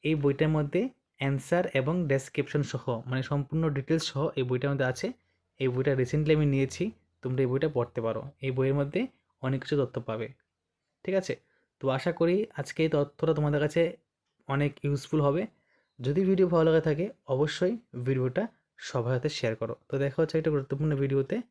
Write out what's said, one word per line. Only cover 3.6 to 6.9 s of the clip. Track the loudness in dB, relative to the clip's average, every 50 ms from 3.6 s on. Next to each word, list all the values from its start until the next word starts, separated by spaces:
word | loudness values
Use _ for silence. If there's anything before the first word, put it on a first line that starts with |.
| 0 0 -2 -2
ডিটেলস | -2 0 -2 0 0 -4
সহ | -4 -2 -4 -2 -2 -2
এই | -2 -2
বইটার | -2 -2 0 -2
মধ্যে | 0 0 0 -2
আছে। | -2 -2 -4 -6 -6 _ _ _ _ _ _ _ _ _
এই | -2 -2 0
বইটা | 0 0 2 2 2
রিসেন্টলি | 0 0 0 0 4 4 4 4
আমি | 4 4 4
নিয়েছি, | 2 0 0 -2 -4 -6 -6